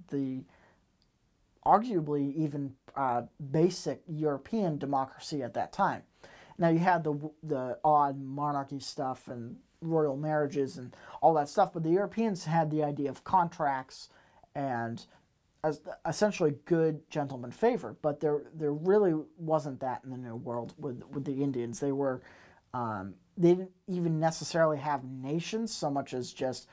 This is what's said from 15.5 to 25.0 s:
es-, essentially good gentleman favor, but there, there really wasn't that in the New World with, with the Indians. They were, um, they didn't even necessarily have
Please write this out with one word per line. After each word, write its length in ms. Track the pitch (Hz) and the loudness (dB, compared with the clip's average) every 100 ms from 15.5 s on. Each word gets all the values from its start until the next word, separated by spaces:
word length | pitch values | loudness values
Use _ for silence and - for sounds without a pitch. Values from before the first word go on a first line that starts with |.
| _ | _
es-, 160 | 156 147 - - 165 | -4 -4 -8 -8 -4
essentially 500 | 151 208 - 160 143 - | 0 0 2 0 0 0
good 440 | 170 160 151 - | 2 2 0 -6
gentleman 420 | 151 139 127 123 | -6 -4 -6 -10
favor, 440 | - 226 226 120 - | 0 2 2 -4 -4
but 180 | 151 147 | -2 0
there, 240 | 156 147 - | 2 0 -2
there 200 | 156 151 | -4 -2
really 400 | 147 170 208 196 156 147 - | 0 4 6 6 2 -2 -8
wasn't 420 | 165 156 147 131 | 0 0 0 -6
that 220 | 131 120 | -6 -6
in 80 | 131 | -8
the 60 | 127 | -12
New 180 | 123 117 | -10 -10
World 380 | 123 120 113 - | -6 -6 -8 -8
with, 240 | 147 123 - | -8 -8 -8
with 140 | 147 139 | -6 -4
the 160 | 135 | -2
Indians. 380 | 143 127 117 113 | 0 0 -4 -4
They 120 | 143 | -2
were, 300 | 139 139 127 - - - _ _ | 0 0 -2 -8 -20 -20 _ _
um, 420 | 127 117 107 98 90 _ - | -6 -4 -4 -8 -14 _ 2
they 200 | 170 180 | 4 4
didn't 160 | 185 _ - | 0 _ -6
even 320 | 180 170 160 | -2 0 0
necessarily 580 | 160 165 151 165 160 147 | 0 -2 -2 2 2 2
have 260 | 151 139 | -2 -4